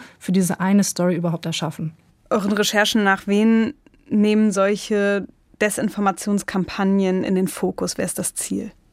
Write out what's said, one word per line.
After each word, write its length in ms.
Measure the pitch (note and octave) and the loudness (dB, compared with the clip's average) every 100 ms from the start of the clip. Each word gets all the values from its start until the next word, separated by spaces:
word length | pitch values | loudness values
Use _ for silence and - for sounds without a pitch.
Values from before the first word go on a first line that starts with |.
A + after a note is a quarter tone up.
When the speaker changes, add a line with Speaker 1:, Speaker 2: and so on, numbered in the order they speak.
| - - | -4 -14
Speaker 1:
für 140 | - | -2
diese 280 | F#3+ F3 F3+ | 0 0 0
eine 240 | F#3+ G3+ | 2 2
Story 320 | F#3+ - F3+ E3+ | 2 0 0 0
überhaupt 300 | E3+ D#3+ E3 | -2 -4 -6
erschaffen. 480 | D#3+ D#3 - D#3+ - _ _ _ | -4 -6 -6 -10 -10 _ _ _
Speaker 2:
Euren 220 | A3 G3 | -2 0
Recherchen 500 | G#3 G3+ G#3 G#3 A3+ | 0 0 2 2 2
nach, 240 | G3+ G3 - | 2 2 2
wen 480 | G3+ A3 A3+ A3+ - _ _ _ | 2 4 4 2 -4 _ _ _
nehmen 420 | G#3 G#3 G#3+ G#3+ | 2 2 4 2
solche 760 | G3 G3 G#3 - G#3 G3+ G3+ F#3 - _ _ | 2 0 0 -2 0 0 0 -4 -14 _ _
Desinformationskampagnen 1600 | G#3+ - G#3+ - G3+ F#3+ - G3+ - G3 F3 - F#3+ G3 F#3+ F#3 | -2 0 -4 0 -2 -2 -2 -2 -2 -4 -4 -2 2 2 2 0
in 120 | F#3+ F#3 | 0 0
den 120 | F#3+ | 0
Fokus? 520 | - F#3 F#3 F3+ - | -2 -4 -4 -6 -4
Wer 60 | F#3 | -6
ist 120 | - | -4
das 160 | F#3 | -6
Ziel? 380 | - - F#3+ G#3+ - _ | -6 -6 -6 -8 -14 _